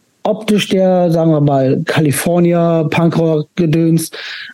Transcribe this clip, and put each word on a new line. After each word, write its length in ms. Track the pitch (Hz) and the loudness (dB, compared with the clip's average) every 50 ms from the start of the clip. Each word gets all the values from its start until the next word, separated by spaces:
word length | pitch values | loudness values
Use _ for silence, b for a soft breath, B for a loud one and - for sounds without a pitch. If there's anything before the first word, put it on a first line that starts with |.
| _ _ _ _ | _ _ _ _
optisch 460 | - 202 214 - - - 214 196 - - | -4 -4 -4 -4 -2 -2 -2 -2 0 -2
der, 420 | 202 190 190 185 185 180 180 170 | 0 0 2 2 2 2 2 2
sagen 220 | 165 165 165 165 | 2 2 2 2
wir 80 | 156 147 | 2 2
mal, 420 | 143 143 139 135 135 131 - - 160 | 2 2 2 2 2 0 0 -2 -2
California, 1000 | - - 156 160 147 135 - - 175 170 175 175 175 175 170 170 170 165 165 160 | -4 -2 0 0 0 -2 -2 -2 0 2 2 2 2 2 2 2 2 0 0 0
Punkrock-Gedöns. 1300 | 160 - 170 165 165 - 165 165 160 160 151 151 _ - - 175 160 156 165 165 165 165 165 - - B B B B B B B B | 0 0 0 0 0 0 0 0 0 0 -2 -4 _ -4 -2 0 0 0 0 2 2 0 0 -2 -6 B B B B B B B B